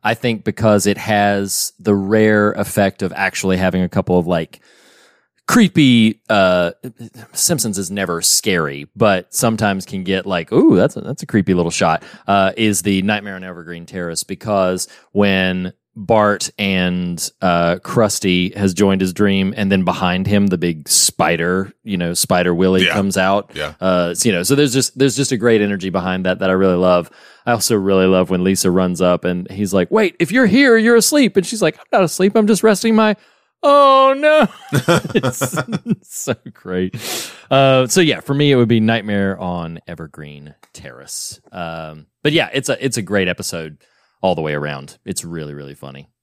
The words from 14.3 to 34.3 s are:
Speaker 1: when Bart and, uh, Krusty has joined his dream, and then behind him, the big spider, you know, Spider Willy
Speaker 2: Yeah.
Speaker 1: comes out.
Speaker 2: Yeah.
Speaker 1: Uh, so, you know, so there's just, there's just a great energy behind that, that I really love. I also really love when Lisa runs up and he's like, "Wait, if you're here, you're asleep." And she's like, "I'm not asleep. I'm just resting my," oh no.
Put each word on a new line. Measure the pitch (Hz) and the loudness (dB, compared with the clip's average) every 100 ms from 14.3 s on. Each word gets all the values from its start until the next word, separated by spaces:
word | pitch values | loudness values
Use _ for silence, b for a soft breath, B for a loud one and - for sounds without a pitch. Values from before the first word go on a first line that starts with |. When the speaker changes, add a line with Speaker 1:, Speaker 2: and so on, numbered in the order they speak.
| 95 113 101 92 92 - b b | -10 -2 0 0 -2 -8 b b
Speaker 1:
when | 101 101 95 92 92 90 _ _ - | 0 2 2 0 -2 -6 _ _ -16
Bart | 95 110 104 101 - - | 0 2 4 0 -6 -4
and, | 98 92 90 90 87 85 - _ | -2 0 0 -2 -4 -6 -10 _
uh, | 92 85 85 90 | 0 2 0 -2
Krusty | - 123 107 - 98 90 90 104 | -4 0 0 0 0 0 0 -2
has | 98 | -2
joined | 87 101 98 | 2 0 2
his | 92 | -2
dream, | 87 104 98 95 104 | 0 0 0 -2 -2
and | 98 | 0
then | 98 90 | 0 0
behind | 87 92 90 95 | -2 -2 -2 0
him, | 104 101 | 2 2
the | 90 | 0
big | 87 80 - | -2 -4 -4
spider, | - - - 78 85 85 92 98 _ 117 | -2 -2 0 0 0 -2 -2 -4 _ -8
you | 95 | -4
know, | 87 | -4
Spider | 87 - 90 87 | -4 0 0 2
Willy | 85 92 92 92 | 2 2 2 2
Speaker 2:
Yeah. | |
Speaker 1:
comes | 82 98 95 | 0 -2 0
out. | 92 98 - - | 0 0 -4 -10
Speaker 2:
Yeah. | 73 78 | -10 -4
Speaker 1:
Uh, | 95 90 87 | -2 0 -2
so, | 87 120 | -2 0
you | 90 | 0
know, | |
so | 92 139 | 0 2
there's | 147 | 2
just, | 127 - - | 0 -4 0
there's | 139 131 | 0 0
just | 139 | -4
a | 123 | 0
great | 117 110 | 2 2
energy | 101 98 95 | 2 -2 -4
behind | 90 90 92 92 | -4 -4 -2 -2
that, | 92 | -2
that | 95 | 0
I | |
really | 95 95 90 | 2 2 2
love. | 92 90 82 b b b - | 2 2 0 b b b -2
I | |
also | 117 - 110 | -2 0 0
really | 95 95 92 | 2 2 4
love | 92 92 | 4 2
when | 92 | 0
Lisa | 90 95 95 | 0 0 0
runs | 90 90 87 | 0 0 0
up | 90 87 | 0 0
and | 90 90 90 | -2 -6 -8
he's | 98 101 | -8 -2
like, | 95 90 | -2 0
"Wait, | 220 196 _ | 0 -2 _
if | 170 | -2
you're | 233 226 | 2 2
here, | 226 277 226 | 4 4 4
you're | 220 233 | 6 4
asleep." | - 294 240 202 | 4 2 2 0
And | 170 | -2
she's | 214 | -2
like, | 165 - | -2 -4
"I'm | - | -2
not | 220 | 0
asleep. | 170 - 190 226 | 0 0 0 2
I'm | 214 | 2
just | 202 | 2
resting | 220 196 226 | 2 2 2
my," | 220 214 202 b b b _ | 2 2 0 b b b _
oh | 285 285 277 269 262 269 | 2 4 6 6 4 2
no. | 302 | 2